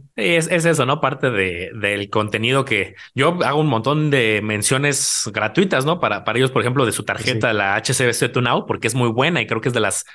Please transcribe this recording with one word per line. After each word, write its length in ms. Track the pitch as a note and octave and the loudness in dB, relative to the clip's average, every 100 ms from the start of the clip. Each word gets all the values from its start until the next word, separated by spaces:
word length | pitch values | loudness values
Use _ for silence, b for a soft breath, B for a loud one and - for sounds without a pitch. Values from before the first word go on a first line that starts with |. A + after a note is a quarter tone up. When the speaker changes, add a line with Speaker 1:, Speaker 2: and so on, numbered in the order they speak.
| - - | -6 -2
Speaker 1:
Sí, 200 | F3+ E3+ | 2 2
es, 100 | E3 | 2
es 180 | F3 | 2
eso, 220 | E3 C#3 B2 | 2 2 2
¿no? 140 | D3+ | 0
Parte 300 | C3 C#3 C3+ | 0 0 0
de, 420 | G#2 F#2 E2+ F#2 | 0 0 -2 -8
del 340 | A2+ G2+ G2+ G2+ | -4 -2 -2 -2
contenido 540 | A2 G#2 G#2+ A#2 C3+ | -2 0 -2 0 0
que 300 | B2+ G#2+ F2+ B B | 0 -2 -2 B B
yo 280 | B2+ D3+ F3+ | 0 0 2
hago 160 | B2 D3 | 0 2
un 60 | D#3 | 2
montón 440 | A2+ B2 D3+ D3+ | 2 0 0 2
de 300 | C#3 A2 G#2+ | 2 2 0
menciones 880 | G#2+ G#2+ - C3 C#3+ C#3 - - A2+ | 0 -2 0 0 0 0 -2 -4 -4
gratuitas, 500 | G#2 G#2+ - F#3+ C#3+ | -4 -2 0 0 0
¿no? 140 | D3 - | 0 0
Para, 240 | A2 G2+ | -2 -2
para 160 | - A#2 | -2 0
ellos, 140 | C3 | 0
por 100 | B2+ | 0
ejemplo, 240 | A#2+ C3 A#2 | 0 0 0
de 60 | |
su 100 | - | 0
tarjeta, 480 | - - A#2 A#2 A#2+ | -4 -4 -4 0 0
Speaker 2:
Sí. 60 | G#2+ | 0
Speaker 1:
la 180 | G2 | 0
H 160 | G#2 - | 0 0
S 160 | C3 B2 | 0 0
B 60 | |
C 160 | A2+ B2 | 2 0
Tunao, 360 | B2 B2 - | 0 0 0
porque 220 | - G2+ A2+ | -2 -4 -2
es 80 | |
muy 140 | B2+ A#2+ | 0 0
buena 320 | A2+ D3 D#3+ | 2 2 0
y 80 | G#2+ | -2
creo 120 | A2+ | -2
que 100 | C3 | 0
es 40 | |
de 60 | A#2 | 0
las 240 | G2+ - B | 0 -2 B